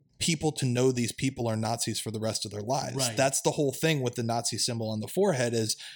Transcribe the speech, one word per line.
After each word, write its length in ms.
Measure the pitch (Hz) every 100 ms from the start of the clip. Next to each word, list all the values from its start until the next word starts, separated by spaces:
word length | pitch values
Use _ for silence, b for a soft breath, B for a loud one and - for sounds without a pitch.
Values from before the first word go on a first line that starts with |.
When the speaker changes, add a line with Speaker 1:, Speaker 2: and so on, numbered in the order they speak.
| _ _
Speaker 1:
people 340 | - 160 160
to 140 | - 131
know 260 | 123 131
these 200 | 123 117
people 360 | - 135 135 117
are 80 | 110
Nazis 440 | 110 117 - 110
for 120 | -
the 80 | 107
rest 260 | 110 107 107
of 60 |
their 100 | 104
lives. 340 | 104 135 127 127
Speaker 2:
Right. 220 | 123 113
Speaker 1:
That's 240 | 135 -
the 100 | 165
whole 200 | 143 143
thing 300 | 127 160 151
with 140 | 123 120
the 80 |
Nazi 340 | 117 117 117 117
symbol 320 | - 117 110
on 100 | 110
the 80 | 101
forehead 460 | - 202 139 120
is 220 | 117 110 - B